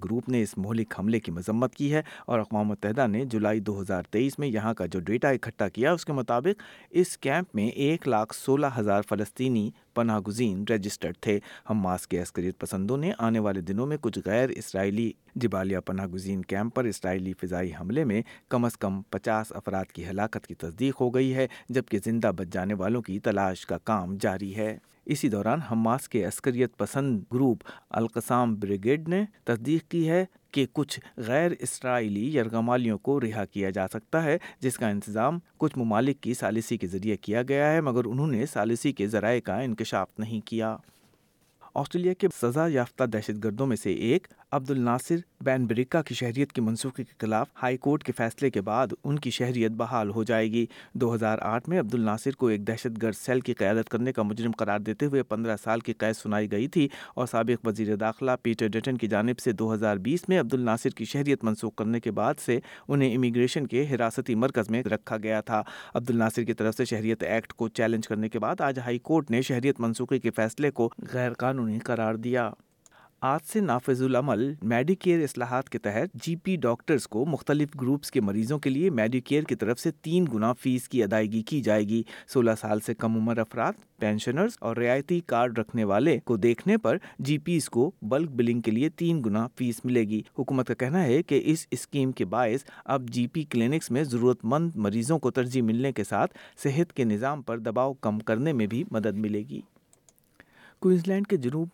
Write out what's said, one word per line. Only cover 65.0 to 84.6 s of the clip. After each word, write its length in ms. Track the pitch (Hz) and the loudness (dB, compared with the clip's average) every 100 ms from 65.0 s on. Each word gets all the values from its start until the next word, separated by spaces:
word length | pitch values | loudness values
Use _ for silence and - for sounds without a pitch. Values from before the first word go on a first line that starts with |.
| - 110 | -2 -4
گیا 180 | 110 107 | 0 -2
تھا۔ 220 | 107 107 - - - | 0 -2 -2 -10 -6
عبد 160 | 120 120 | -4 0
الناصر 320 | 117 110 123 | 2 2 2
کی 120 | 117 | -2
طرف 200 | 113 110 | 0 0
سے 100 | 110 | 0
شہریت 380 | 120 110 110 110 | -2 0 -2 -2
ایکٹ 300 | - 113 - | 0 -2 -2
کو 160 | - 113 | -6 -4
چیلنج 400 | - 113 113 - | 0 0 0 -2
کرنے 200 | 107 110 | -4 -2
کے 100 | 113 | -2
بعد 220 | 110 175 | -2 0
آج 180 | 143 131 | -2 -2
ہائی 200 | 123 120 | -4 -4
کورٹ 320 | - 160 147 | 2 0 2
نے 120 | 117 | 0
شہریت 380 | 131 123 139 135 | 0 2 2 2
منسوخی 380 | 117 113 123 131 | -2 -2 -2 0
کے 120 | 117 | 0
فیصلے 400 | 107 110 - 147 | 0 -2 0 -2
کو 200 | - 117 - - | 2 0 -2 -8
غیر 200 | 127 123 | -4 -4
قانونی 460 | 120 123 135 113 110 | -2 -2 0 -2 -2
قرار 360 | 110 117 110 | -2 0 0
دیا۔ 360 | 110 123 123 110 - _ _ _ - - _ | -2 0 0 -2 -6 _ _ _ -20 -20 _
آج 200 | 131 156 | -2 -2
سے 160 | - 220 | -2 0
نافذ 420 | 180 120 - 127 | 2 2 2 2
العمل 520 | 131 123 143 104 135 151 | 2 2 2 2 0 -2
میڈی 320 | 107 120 147 | 0 2 2
کیئر 280 | 190 180 170 | 2 4 2
اصلاحات 460 | 147 120 120 127 - | 2 -2 -2 -2 -2
کے 100 | 117 | -4
تحت 360 | 104 107 175 | -2 -2 -2
جی 220 | 117 - 170 | -4 -6 -4
پی 200 | 190 180 | -2 0
ڈاکٹرز 500 | 123 117 - 139 - | 2 0 2 0 2
کو 200 | 104 156 | -2 0
مختلف 420 | 135 - 147 147 139 | -2 0 0 0 -2
گروپس 300 | 127 143 - | 0 0 0
کے 100 | 131 | 0
مریضوں 380 | 104 101 110 147 | 0 0 0 0
کے 120 | 135 | 0
لیے 200 | 135 185 | 2 2
میڈی 300 | 123 110 123 | 2 2 0
کیئر 220 | - 143 | 0 0
کی 120 | 151 | 0
طرف 260 | 120 104 123 | -2 0 0
سے 100 | 170 | -2
تین 340 | - 156 180 160 | -4 0 2 2
گنا 180 | 110 113 | 2 0
فیس 360 | 123 135 127 - | 0 0 -2 0
کی 140 | 127 | 0
ادائیگی 400 | 101 110 107 110 | 2 2 2 -2
کی 180 | 110 147 | -2 0
جائے 220 | 107 107 | 2 2
گی۔ 200 | 104 113 113 - - | 4 0 -2 -10 -2
سولہ 220 | 135 117 110 | 4 4 2
سال 200 | 107 107 | 0 -2
سے 140 | - | -2
کم 220 | 110 113 113 | -2 0 2
عمر 220 | 113 117 | 2 0
افراد، 340 | 110 120 143 220 - _ | -2 0 -2 -2 -12 _
پینشنرز 540 | 107 107 123 139 220 - | 0 0 0 0 0 -2